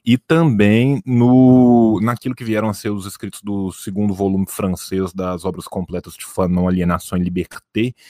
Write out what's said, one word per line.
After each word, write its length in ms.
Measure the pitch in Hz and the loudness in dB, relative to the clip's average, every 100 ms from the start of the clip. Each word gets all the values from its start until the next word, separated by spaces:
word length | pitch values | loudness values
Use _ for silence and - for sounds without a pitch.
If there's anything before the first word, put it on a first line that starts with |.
e 120 | - 123 | 0 0
também 840 | - 165 165 107 104 110 127 139 | 2 2 2 4 4 4 2 0
no, 960 | - 123 120 127 127 127 123 120 113 104 | 0 2 4 6 6 6 6 6 4 2
naquilo 340 | 110 120 131 | -2 -4 -8
que 100 | 120 | -10
vieram 240 | 117 107 107 | -6 -4 -4
a 60 | |
ser 140 | 101 110 | -4 -6
os 140 | 104 | -8
escritos 380 | 98 - 101 - | -10 -12 -14 -12
do 300 | 101 101 95 | -8 -6 -6
segundo 420 | - - 95 104 | -8 -10 -4 -2
volume 320 | 95 98 95 95 | 0 0 0 -4
francês 640 | - 98 90 - 95 95 | -4 -4 -4 -6 -6 -6
das 320 | 95 92 90 | -6 -6 -6
obras 220 | 92 85 - | -8 -10 -10
completas 480 | 101 90 90 87 | -10 -8 -10 -12
de 100 | - | -16
Fanon, 440 | - - 92 90 90 | -14 -4 0 2 0
Aliénation 480 | 92 87 87 - 92 | 0 0 -2 -4 -4
e 40 | |
Liberté, 720 | 87 90 85 - _ 104 120 - _ | -4 -4 -8 -12 _ -4 -4 -6 _